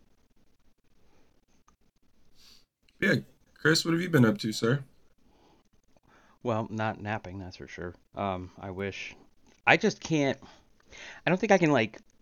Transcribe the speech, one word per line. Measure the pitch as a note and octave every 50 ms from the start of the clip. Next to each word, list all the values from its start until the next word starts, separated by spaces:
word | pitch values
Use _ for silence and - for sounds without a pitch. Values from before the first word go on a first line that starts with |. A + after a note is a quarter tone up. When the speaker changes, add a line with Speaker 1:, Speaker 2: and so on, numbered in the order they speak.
| _ _ _ _ _ _ _ _ _ _ _ _ _ _ _ _ _ _ _ _ _ - - - - _ _ _ _ _ _ _ _ _ _ _ _ _ _ _ _ _ _ _ - - - - - - - - _ _ _ _ _ _ _ -
Speaker 1:
Yeah, | - - D#3 C3 - - _ _ _ _ _ _
Chris, | - D3+ D#3+ D#3+ -
what | E3+ E3
have | E3
you | F3 F3
been | E3 C#3+ B2
up | A2 G#2 G2+
to, | - A2+
sir? | G#2+ - - A2+ B2+ C#3+ - - _ _ - _ _ _ _ _ _ _ _ _ _ _ _ _ _ _ _ _ _ _ _ _ _ _ _ _ _ _ -
Speaker 2:
Well, | A#2+ A2+ G#2+ A2+ -
not | G#2 A2 A2 A2 G#2 -
napping, | G2+ G#2 G#2+ G#2+ - F#2 F2+ G2+
that's | F#2+ F2+ F2+ -
for | - C2
sure. | - - E2+ F2 E2+ - _ _ -
Um, | - G#2 G2 F#2+ F2+ F2+ F2+ - -
I | - G2+
wish. | F#2 F2+ G2 G2 F#2+ - - - - - - _ _ _ _ _ _ _ - -
I | C3 E3
just | - G#3+ - -
can't, | - - D#3 D3+ C#3+ C#3 B2 - - - - - _ _ _ _ _ _ - - - - - - -
I | -
don't | E3 F#3
think | - G#3+
I | G3+ F#3+
can, | E3+ D#3
like, | D3 B2+ A2 G#2+ - - - _ _ _